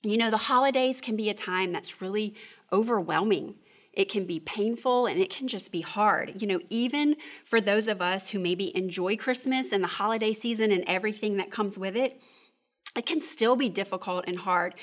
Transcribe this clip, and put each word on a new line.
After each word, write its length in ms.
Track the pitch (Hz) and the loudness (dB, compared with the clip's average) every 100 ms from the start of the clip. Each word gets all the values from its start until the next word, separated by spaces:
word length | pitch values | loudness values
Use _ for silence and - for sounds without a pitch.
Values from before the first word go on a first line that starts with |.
You 140 | 214 220 | 2 2
know, 120 | 226 | 2
the 80 | 214 | 0
holidays 640 | - 254 269 262 254 262 | 4 4 6 4 2 0
can 140 | - 220 | -4 -2
be 160 | 214 | -2
a 20 | |
time 380 | 208 - 185 185 | -4 -4 -2 0
that's 280 | 170 - - | -2 -6 -8
really 360 | 190 208 214 208 - - _ | -4 -2 -2 -6 -20 -20 _
overwhelming. 840 | 190 226 226 165 156 208 180 - - _ _ _ | 2 4 2 2 2 2 0 0 -14 _ _ _
It 160 | - 196 | -2 0
can 160 | 208 180 | 0 -2
be 140 | 165 | -4
painful 680 | 156 - 208 233 254 247 233 | -6 -2 -2 0 0 2 2
and 140 | 156 | 0
it 100 | 185 | -2
can 180 | - 262 | -2 -6
just 240 | 196 - | -6 -6
be 100 | 175 | -8
hard. 600 | 156 208 208 175 - 190 | -6 0 2 2 -2 -6
You 60 | 202 | -2
know, 120 | 185 - | -2 -2
even 440 | 226 247 285 294 302 - - - | -2 0 2 2 2 -4 -20 0
for 160 | 226 | 2
those 260 | 202 208 220 | 4 2 2
of 140 | 202 | 0
us 300 | 180 190 - | 0 0 -2
who 80 | 208 | -2
maybe 360 | 180 180 196 185 | 0 0 0 -2
enjoy 420 | 185 180 185 214 | -4 -2 0 0
Christmas 540 | - 254 262 262 254 | 0 -2 0 -2 0
and 120 | 202 | 0
the 40 | 185 | 0
holiday 460 | - 208 226 220 | 0 0 2 0
season 380 | 220 233 226 220 | 0 -2 2 4
and 120 | 190 175 | 4 2
everything 500 | 185 214 214 214 196 | 0 0 -2 -2 -2
that 140 | 185 | -4
comes 260 | - 208 196 | -2 -2 -2
with 180 | 190 208 | -4 -2
it, 240 | 262 - _ _ _ _ _ _ - - | -2 -4 _ _ _ _ _ _ -10 -8
it 80 | 240 | -4
can 160 | 320 | -4
still 340 | - - 226 247 | -2 2 4 4
be 140 | 254 | 2
difficult 560 | 190 196 185 - 180 180 | -2 -4 -6 -4 -6 -4
and 140 | 180 | -6
hard 340 | 185 180 175 - | 0 0 0 -6